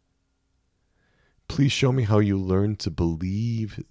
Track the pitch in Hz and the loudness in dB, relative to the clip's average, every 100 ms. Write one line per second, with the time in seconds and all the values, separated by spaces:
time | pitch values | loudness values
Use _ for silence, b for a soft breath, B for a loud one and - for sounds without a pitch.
0 | _ _ _ _ _ _ _ _ _ _ | _ _ _ _ _ _ _ _ _ _
1 | _ _ _ _ _ - 139 - 135 131 | _ _ _ _ _ 0 2 2 2 2
2 | 104 107 104 98 92 92 104 104 - 78 | 2 4 4 0 0 0 0 -2 -6 -2
3 | 85 82 92 101 117 113 110 - - | -2 -2 -4 -4 -4 -4 -6 -10 -12